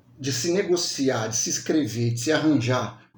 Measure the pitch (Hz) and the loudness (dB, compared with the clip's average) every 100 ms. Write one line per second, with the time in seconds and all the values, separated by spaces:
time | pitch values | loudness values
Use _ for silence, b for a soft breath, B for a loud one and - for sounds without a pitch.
0 | _ - 135 131 170 185 175 175 - - | _ -8 -4 -2 0 0 2 0 0 0
1 | 135 117 110 - - - - 156 127 113 | 0 0 -2 -2 -2 -2 0 0 0 0
2 | 117 117 156 147 156 139 117 127 113 - | -2 0 0 2 4 2 2 0 -2 -8
3 | - | -18